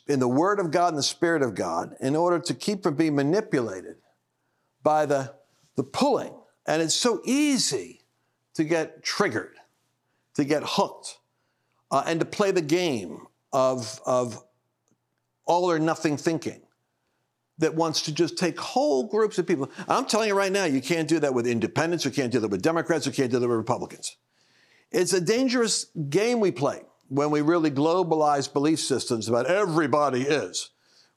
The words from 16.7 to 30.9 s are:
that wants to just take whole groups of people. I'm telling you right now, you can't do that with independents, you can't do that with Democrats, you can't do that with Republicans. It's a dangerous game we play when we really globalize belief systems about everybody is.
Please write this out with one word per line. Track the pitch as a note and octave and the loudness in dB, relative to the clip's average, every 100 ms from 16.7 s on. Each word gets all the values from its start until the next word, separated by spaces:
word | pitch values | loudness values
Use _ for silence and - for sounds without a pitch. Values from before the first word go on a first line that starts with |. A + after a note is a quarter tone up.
| _ _ _ _ _ _ _ _ - | _ _ _ _ _ _ _ _ -2
that | D#3 | -2
wants | D#3+ E3 D#3 | 2 0 0
to | - | -4
just | D3+ E3+ - | 0 -2 0
take | F3+ - | -4 -4
whole | - B3 D4 C4+ A3+ | -4 0 2 2 0
groups | G#3+ G#3+ G3+ | 0 0 -2
of | F3 | -2
people. | D#3 C3+ - - | -2 -2 -10 -2
I'm | F#3+ C4 | -2 0
telling | G#3+ A3 | 0 2
you | |
right | G3 G3 | 0 0
now, | G3 | 0
you | F#3 C3+ | 0 0
can't | B2 E3+ D3+ | 0 -2 2
do | D#3+ | 2
that | D3 | 2
with | B2+ A#2+ | 2 0
independents, | A#2 G#2 - D#3+ F3 C#3 | 0 0 0 0 0 -2
you | |
can't | - B2 | -2 0
do | A#2 | 0
that | G#2+ | 0
with | G2 | 0
Democrats, | D#3 E3 - E3 | 0 0 0 0
you | C3+ | 0
can't | B2+ B2+ | -2 0
do | B2 | 0
that | A#2+ | 0
with | A#2 | -2
Republicans. | A2 A2+ - - - - _ _ _ _ _ _ _ | 0 -2 -4 -12 -14 -16 _ _ _ _ _ _ _
It's | D#3+ F3+ | -2 2
a | F#3 | 2
dangerous | E3+ A3+ C4 B3 A3+ - - - C#3+ | 2 2 2 2 0 -2 -6 -8 -2
game | D#3 A3+ B3 | 0 2 2
we | G3 | 0
play | C#3 C#3 F#2+ - _ _ | 0 -2 -2 -12 _ _
when | C3+ D3 | 0 2
we | D3+ | 2
really | D3+ F3 D#3+ | 4 4 2
globalize | C3+ D#3 F3+ F3 D#3+ D3+ C#3+ C#3 | 2 2 2 2 2 2 2 0
belief | C#3+ D3 D#3 | 0 2 0
systems | - B2 - A#2 G#2 | 0 -2 0 -4 0
about | A#2 C3 | 0 2
everybody | F#3+ G3+ D#3 D3 D3 D3 B2+ | 2 2 2 2 2 2 0
is. | C#3 D3+ F#2 - - _ _ | 0 -2 -2 -8 -12 _ _